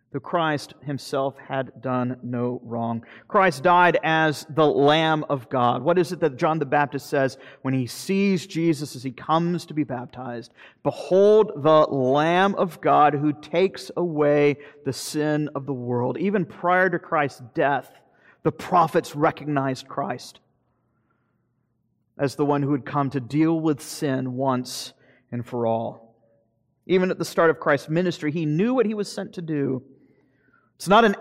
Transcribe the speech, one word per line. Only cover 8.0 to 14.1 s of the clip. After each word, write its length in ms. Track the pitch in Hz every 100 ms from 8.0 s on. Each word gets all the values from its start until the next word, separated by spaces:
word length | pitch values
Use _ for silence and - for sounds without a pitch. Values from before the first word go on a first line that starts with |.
| - 196 196 185 -
Jesus 500 | 160 165 143 147 131
as 60 |
he 100 | 131
comes 540 | 120 - 156 170 175 -
to 80 |
be 100 | 151
baptized? 680 | 135 123 127 - 127 120 117 _ - _
"Behold 680 | 143 - - 185 202 214 214 147
the 320 | 143 156 151
Lamb 680 | 139 127 139 156 175 196
of 260 | 196 185 156
God 340 | 147 143 147 143
who 180 | 151
takes 560 | 143 - 165 190 196 - -
away 600 | 175